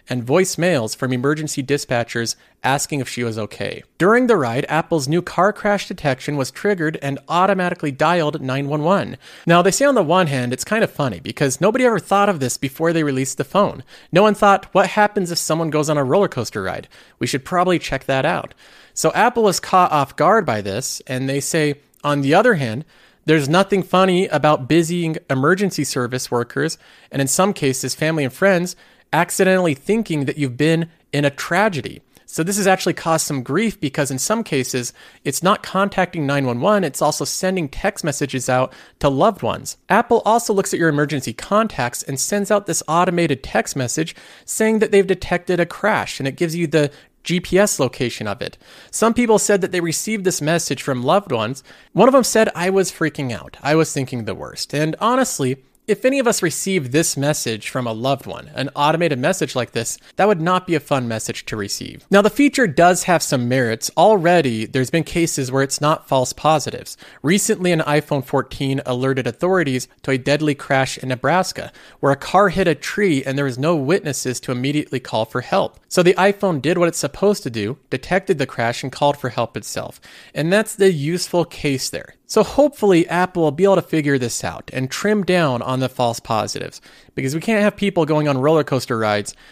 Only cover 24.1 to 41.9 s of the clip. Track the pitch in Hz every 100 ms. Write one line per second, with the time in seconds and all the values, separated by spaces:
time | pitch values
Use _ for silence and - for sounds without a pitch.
24.1 | 180 190 151 151 151 127 160 165 175 160
25.1 | 156 - 131 143 190 202 165 139 131 120
26.1 | 127 - 120 120 - 156 - - - _
27.1 | 135 135 - 190 - 143 127 131 - 156
28.1 | 160 131 - 196 180 180 - _ _ -
29.1 | 151 175 - 185 185 180 139 - 220 214
30.1 | 156 135 147 139 120 151 165 165 _ _
31.1 | 139 143 139 - 175 214 160 - - _
32.1 | _ _ - 165 202 196 185 - - 165
33.1 | 160 - 143 117 151 226 - 147 147 135
34.1 | 131 - 220 220 143 123 127 120 - -
35.1 | - - - 180 208 - 190 202 - 180
36.1 | 170 139 143 135 120 170 208 175 - 151
37.1 | - 143 - 185 185 147 - - - 165
38.1 | - 143 131 123 127 131 - - - 147
39.1 | 135 196 202 113 92 - - - 196 -
40.1 | 233 - 233 - 196 185 185 165 147 147
41.1 | 147 120 110 - 208 220 - 120